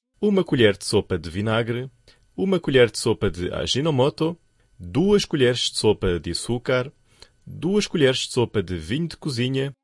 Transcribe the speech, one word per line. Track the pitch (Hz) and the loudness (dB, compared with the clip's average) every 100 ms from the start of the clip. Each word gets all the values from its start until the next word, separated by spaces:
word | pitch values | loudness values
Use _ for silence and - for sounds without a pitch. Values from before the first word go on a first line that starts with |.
| _ - | _ -4
uma | 208 196 | 0 2
colher | 175 139 107 98 | 0 4 4 4
de | - | 0
sopa | 104 - 90 | -2 0 -4
de | 80 | -6
vinagre, | 87 110 110 117 120 131 _ _ _ _ - | -6 -2 -2 -2 -6 -8 _ _ _ _ -6
uma | 190 185 | -2 -2
colher | - 131 117 | 2 6 6
de | - | 4
sopa | 117 107 101 | -2 0 0
de | 85 87 | -2 -6
Ajinomoto, | 73 73 123 160 135 135 - 160 170 _ _ _ _ | -4 -4 -2 0 2 2 0 -4 -4 _ _ _ _
duas | 87 90 196 208 - | -6 0 4 2 2
colheres | 156 120 120 - | 2 2 2 -2
de | - | 0
sopa | 110 98 95 87 | 0 2 0 -2
de | 85 | -4
açúcar, | 82 - 120 - 127 127 _ _ _ - _ - | -8 -4 -6 -2 -2 -2 _ _ _ -20 _ -20
duas | 101 156 208 - | -8 -2 0 0
colheres | 180 131 131 | 2 2 2
de | - | -2
sopa | 127 113 110 | -2 0 0
de | 87 87 | -4 -6
vinho | 78 131 170 | -4 -4 -6
de | - | -6
cozinha, | 160 120 127 135 139 131 | -8 -4 -4 -2 -6 -8